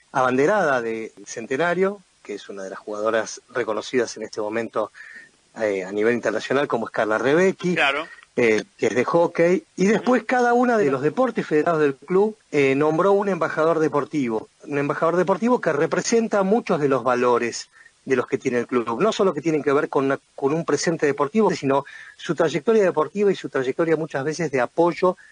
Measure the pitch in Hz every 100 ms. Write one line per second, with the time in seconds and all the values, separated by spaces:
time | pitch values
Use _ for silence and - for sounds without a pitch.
0 | - 139 131 127 147 208 165 131 113 113
1 | 110 - 101 - 110 131 170 175 190 202
2 | _ _ - 101 - 101 95 92 - 104
3 | 107 113 104 - - - 110 107 - 127
4 | 113 - 107 - 107 107 113 120 107 -
5 | - - - _ _ - 110 98 90 104
6 | 107 120 117 107 - 135 143 131 113 -
7 | 107 110 117 151 190 - 175 175 147 139
8 | 165 - - - 117 110 - - 117 104
9 | 120 170 170 - 170 185 - - 190 220
10 | - 254 - 247 240 240 247 233 196 135
11 | 151 151 254 226 - 156 151 165 147 139
12 | - 185 214 214 _ 147 139 135 151 156
13 | 185 202 202 180 156 - 156 165 156 139
14 | 147 156 123 110 110 _ - 143 143 143
15 | 165 170 175 190 233 247 - 139 160 180
16 | - 233 226 208 190 220 233 175 139 135
17 | 120 123 123 120 117 - - - - _
18 | - 127 - - 135 123 113 127 113 117
19 | 202 214 196 151 151 156 139 139 156 151
20 | 139 135 _ - 139 160 165 147 - 165
21 | 147 139 143 214 208 151 139 139 - -
22 | - - - 165 160 165 196 226 190 151
23 | 151 202 202 185 156 139 131 131 165 156
24 | 160 143 135 156 165 135 120 - 170 156
25 | 185 180 -